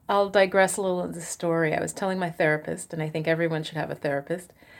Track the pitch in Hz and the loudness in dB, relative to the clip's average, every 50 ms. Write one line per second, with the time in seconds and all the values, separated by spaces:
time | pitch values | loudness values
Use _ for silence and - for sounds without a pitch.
0 | _ - 202 202 202 196 196 202 190 185 196 196 190 185 - - 196 185 180 180 | _ 0 2 2 2 4 4 4 4 4 6 4 4 4 2 0 -2 -2 0 -2
1 | 175 175 170 170 165 - - - - 170 165 165 165 151 - - - 165 - - | -2 -4 -6 -8 -10 -10 -8 -4 -2 0 2 2 2 2 2 0 -2 -4 -4 -4
2 | 202 190 190 185 180 165 165 - 175 151 151 151 151 175 165 185 - - - 165 | -2 -2 -2 -2 -2 -2 0 2 2 4 2 2 0 -4 -6 -8 -8 -8 -6 -6
3 | 156 156 156 160 156 165 165 160 170 165 160 160 156 - 156 151 147 - - - | -6 -4 -4 -2 0 0 2 2 2 0 0 -2 -4 -4 -6 -6 -4 -4 -4 -4
4 | - 147 143 139 139 - 127 156 - - - _ - - - | -4 -2 -2 -2 -4 -4 -6 -8 -8 -12 -20 _ -20 -20 -20